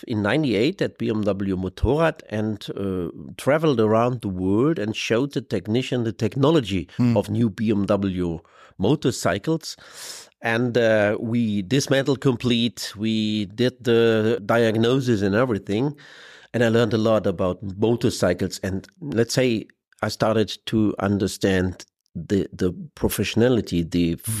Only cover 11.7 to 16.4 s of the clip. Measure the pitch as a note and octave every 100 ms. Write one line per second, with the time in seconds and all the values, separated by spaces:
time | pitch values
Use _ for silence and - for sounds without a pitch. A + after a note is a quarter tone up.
11.7 | C3+ - C3+ C#3 C3 C#3 A#2+ B2+ A#2 A#2
12.7 | - - G2+ A2 A2 G#2+ G#2+ G2 G#2+ B2
13.7 | B2+ A#2 A#2 A#2 A2+ A2 A#2 G#2+ A#2 A2+
14.7 | A2 A#2 C3+ B2 G#2+ G2 G#2 C3 G2 -
15.7 | G#2 C#3+ C#3+ - - - -